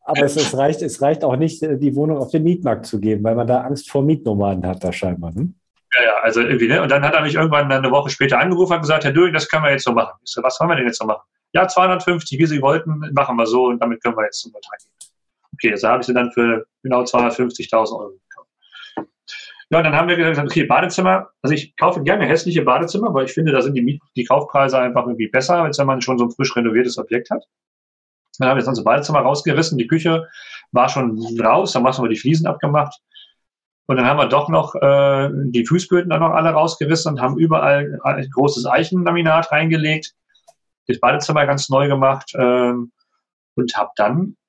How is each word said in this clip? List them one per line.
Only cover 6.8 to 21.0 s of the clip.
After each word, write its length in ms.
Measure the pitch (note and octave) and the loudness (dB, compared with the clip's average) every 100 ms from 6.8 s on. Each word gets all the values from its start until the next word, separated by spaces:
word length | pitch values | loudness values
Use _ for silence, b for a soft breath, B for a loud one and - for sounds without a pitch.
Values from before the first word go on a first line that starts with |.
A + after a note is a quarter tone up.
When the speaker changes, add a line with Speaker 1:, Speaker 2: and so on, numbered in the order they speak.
Speaker 2:
Und 80 | D3+ | 2
dann 120 | C#3 | 2
hat 120 | C#3+ D#3 | 2 0
er 80 | |
mich 100 | D3+ | 0
irgendwann 360 | D#3 D#3+ D3 C#3 | 0 2 2 2
dann 140 | C3+ | 0
eine 80 | C3 | 2
Woche 200 | C#3+ C#3 | 0 0
später 260 | C#3 C3+ B2 | -2 0 2
angerufen 360 | E3+ F3 F#3 | 2 2 2
und 80 | E3+ | 2
gesagt, 220 | D3+ D#3 | 2 0
„Herr 100 | D3 | 2
Döring, 200 | C#3+ F3+ | 4 4
das 160 | D#3 - | 2 -2
können 140 | D#3 | 0
wir 80 | D3+ | 2
jetzt 120 | C#3 | 2
so 100 | - | 0
machen.“ 200 | A#2 G2+ - | 0 0 -6
Ich 80 | - | -12
so, 120 | - | -4
„Was 160 | B2+ - | -4 0
wollen 100 | E3 | 0
wir 60 | D#3+ | 0
denn 100 | B2 | 0
jetzt 140 | A2+ | -4
so 60 | A2 | -4
machen?“ 180 | G#2+ _ _ _ | -4 _ _ _
„Ja, 140 | - F#3 | 0 0
zweihundertfünfzig, 680 | F3+ F#3 F3+ F3+ F3 - C3+ | 2 2 2 0 -2 -4 0
wie 80 | D#3+ | 0
Sie 160 | D3 | 2
wollten, 400 | C3+ D#3+ E3 D3+ D3+ | 2 0 -2 -6 -2
machen 220 | C#3+ C3+ A#2+ | -2 0 0
wir 120 | A2+ | 2
so 180 | A#2+ B2+ | 4 2
und 160 | A#2+ | 2
damit 220 | A#2+ A#2 | -2 -2
können 120 | A#2+ A2+ | -4 -2
wir 100 | G#2+ | -4
jetzt 160 | - | -6
zum 100 | A2+ | -14
Notar 260 | G#2 - - | -18 -18 -18
gehen.“ 340 | _ _ - _ _ _ _ | _ _ -20 _ _ _ _
Okay, 180 | - A#2 | -6 -4
also 160 | G2+ G#2 | 0 0
habe 140 | B2+ | 0
ich 40 | B2+ | 0
sie 80 | |
dann 180 | B2 A#2+ | -2 0
für 340 | B2 A#2 A2+ - _ | 0 0 0 -6 _
genau 200 | C3 B2 | -2 -2
zweihundertfünfzigtausend 960 | B2 B2 A#2+ A#2 B2 A2+ - A2+ A2 A2+ | 0 0 0 0 -4 -4 -2 0 0 -4
Euro 120 | - | -12
gekauft. 1000 | - _ - _ _ _ - - - - _ - B B B B | -16 _ -20 _ _ _ -20 -16 -14 -14 _ -20 B B B B
Ja, 80 | D#3+ | 0
und 60 | D#3 | 2
dann 100 | D3 | 0
haben 120 | F3 | 0
wir 100 | E3+ | 2
gesagt, 300 | E3 D3 C#3+ | 0 0 -2
„Okay, 180 | E3+ - | -2 2
Badezimmer.“ 640 | C3 F3+ - | 2 0 0